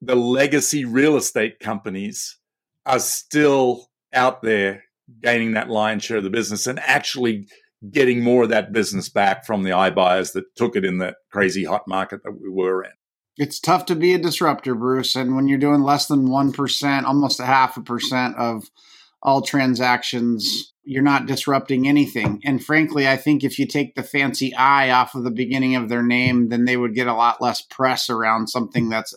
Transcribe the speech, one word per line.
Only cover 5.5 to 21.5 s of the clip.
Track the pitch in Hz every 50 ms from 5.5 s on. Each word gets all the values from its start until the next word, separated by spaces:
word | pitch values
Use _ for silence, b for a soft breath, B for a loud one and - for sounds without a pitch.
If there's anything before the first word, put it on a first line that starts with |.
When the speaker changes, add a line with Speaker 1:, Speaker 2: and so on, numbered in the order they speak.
| 110
Speaker 1:
that | 107 - -
lion's | 113 107 107 107 110 101 -
share | - 113 110
of | 95
the | 95
business | 98 117 110 98 107 101 - 123
and | 135 147
actually | 151 131 135 147 147 - - 139 123 120 110 101 98 b b b b b b _ - 104
getting | 98 143 135 127 123 120 120
more | 120 123 123 120
of | 110
that | 113 107 98 104
business | 101 113 101 - 98 95 87 -
back | - 107 101 98 95 - - -
from | 113 101 95
the | 95
iBuyers | 92 87 95 95 85 98 92 90 90 95 90 - -
that | 92 92 - _
took | - 120 113 -
it | 104 95
in | 95 92 92
that | 92 90 - - _ _
crazy | - 101 101 95 87 98 90
hot | 78 90 107 - -
market | 92 95 95 - 101 - -
that | 104 104 107
we | - 98
were | 92 95 92 92 92 92 92
in. | - - _ _ _ _ _ _ _ _ -
Speaker 2:
It's | 147 143 - -
tough | - - 170 180 - -
to | 180
be | 156 165 180 180
a | 180
disruptor, | 160 170 147 - 185 156 139 147 - 135 123
Bruce. | 110 120 127 131 131 123 - -
And | 131 131 123 131
when | 131 139 139
you're | 139 131
doing | 139 147 147 147
less | 139 139 143 139 - -
than | 147 139 131 131
one | 131 135 139 139 -
percent, | - 139 123 - - 143 143 139 139 127
almost | 120 135 143 143 131 - -
a | 127
half | 123 135 135 131 127 -
a | 123
percent | 113 - 120 117 - - 131 127 123 120 - 127
of | 120 117 113 110 101 - b b b b b b b b b b
all | - 139 135 135
transactions, | - - - 143 135 131 127 120 127 123 123 123 - - - 123 120 120 117 110 98 - - - - - _ _ _
you're | 143 135 135 139
not | 143 139 135 131
disrupting | 135 139 127 - -